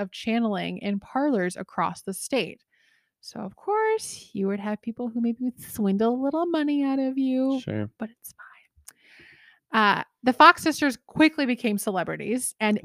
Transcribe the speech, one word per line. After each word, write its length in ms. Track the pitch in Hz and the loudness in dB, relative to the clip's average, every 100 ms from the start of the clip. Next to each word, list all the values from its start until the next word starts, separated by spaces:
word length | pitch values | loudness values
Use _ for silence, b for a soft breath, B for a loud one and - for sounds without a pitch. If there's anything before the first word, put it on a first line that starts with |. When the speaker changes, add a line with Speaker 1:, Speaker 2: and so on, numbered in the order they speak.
Speaker 1:
of 100 | 196 | -10
channeling 680 | - - 233 226 190 170 180 | -8 -2 0 0 -2 -4 -6
in 200 | 202 202 | -4 -6
parlors 580 | - 262 294 226 180 - | -4 -2 0 0 -2 -4
across 460 | 185 - 170 175 | -8 -4 -4 -4
the 120 | - | -10
state. 500 | 185 - 262 170 - _ _ _ _ _ _ | -10 -4 -4 -4 -8 _ _ _ _ _ _
So, 180 | - - | -18 -14
of 160 | 190 | -14
course, 720 | - - 427 440 440 - - - | -10 -4 0 0 -2 -4 -16 -10
you 160 | - 196 | -4 -2
would 100 | 202 | -2
have 240 | 208 214 | -4 -6
people 260 | - 226 247 | -8 -8 -6
who 120 | 233 | -2
maybe 180 | 233 233 | -2 -2
would 160 | 254 - | -4 -6
swindle 560 | - - 202 196 226 247 | -10 -2 0 2 2 0
a 40 | |
little 220 | 277 311 349 | -2 -2 0
money 360 | 330 294 294 | 0 0 0
out 160 | 277 269 | 0 0
of 180 | 262 262 | 0 0
you, 440 | 262 254 262 269 | 0 0 0 -2
Speaker 2:
Sure. 280 | - 107 104 - | -2 -4 -6 -8
Speaker 1:
but 140 | 220 | -12
it's 220 | 240 - | _ -20
fine. 80 | - - - _ _ - b b b b b b b - | -20 -20 -20 _ _ -20 b b b b b b b -2
Uh, 320 | 226 208 - - _ | 2 4 2 -2 _
the 100 | 247 | 2
Fox 300 | 247 320 - | 8 10 8
sisters 340 | 320 - 285 233 _ | 2 0 0 -2 _
quickly 380 | - 311 311 262 | 4 4 4 -2
became 320 | 240 233 202 | 0 0 -2
celebrities, 760 | - 185 160 160 - 247 - - | -2 -2 -4 -6 -4 -4 -6 -2
and 180 | 214 214 | 0 0